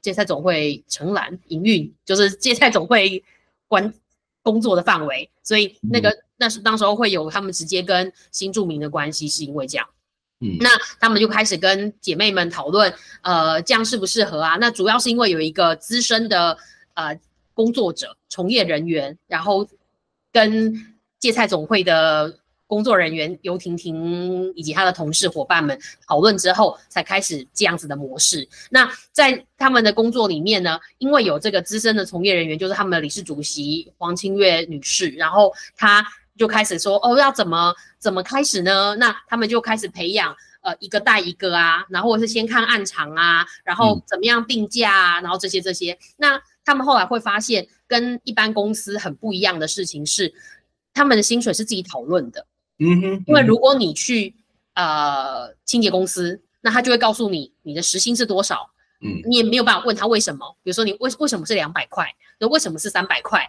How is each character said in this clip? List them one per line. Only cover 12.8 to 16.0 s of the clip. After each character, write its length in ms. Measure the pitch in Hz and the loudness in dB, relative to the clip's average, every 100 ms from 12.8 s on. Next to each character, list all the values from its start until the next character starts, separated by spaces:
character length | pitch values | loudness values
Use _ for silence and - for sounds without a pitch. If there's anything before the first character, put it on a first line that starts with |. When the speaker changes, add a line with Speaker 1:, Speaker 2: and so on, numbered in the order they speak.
| 202 - - - | 4 2 -20 -10
Speaker 1:
呃， 380 | 185 175 160 160 | -2 0 2 0
这 100 | 175 | 0
样 120 | 233 | 0
适 120 | 220 233 | 0 -2
不 100 | 185 | -2
适 180 | 226 | 0
合 160 | 202 156 | 0 0
啊？ 160 | 160 170 | 0 2
那 100 | - | 0
主 160 | - 190 | 0 0
要 120 | 226 | 0
是 120 | 240 | 0
因 60 | 233 | 0
为 140 | 226 | 2
有 100 | 165 | 0
一 100 | 156 | -2
个 240 | 156 170 160 | 2 2 0
资 240 | - 240 | -4 -4